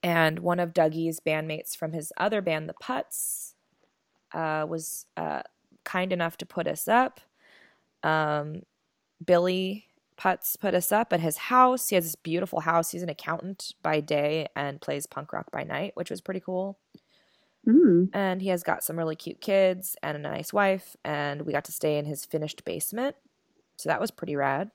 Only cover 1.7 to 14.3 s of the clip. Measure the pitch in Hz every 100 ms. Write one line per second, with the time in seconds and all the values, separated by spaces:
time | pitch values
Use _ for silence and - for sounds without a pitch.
1.7 | - 160 160 151 - 202 214 185 156 160
2.7 | - - 254 - - - - - _ _
3.7 | _ _ _ _ _ _ 165 160 156 156
4.7 | 165 160 - - - 80 67 - _ _
5.7 | _ - 185 185 180 165 - 180 - 165
6.7 | 156 - 226 254 - _ _ _ - _
7.7 | _ _ _ 156 156 151 151 151 156 -
8.7 | _ _ _ _ _ 165 175 180 185 190
9.7 | 208 _ _ _ _ 190 185 - - 202
10.7 | 180 - 208 233 170 165 151 - 254 254
11.7 | 254 - 190 165 151 - 165 180 170 160
12.7 | 170 165 175 175 147 - 165 180 196 -
13.7 | - 160 156 147 151 147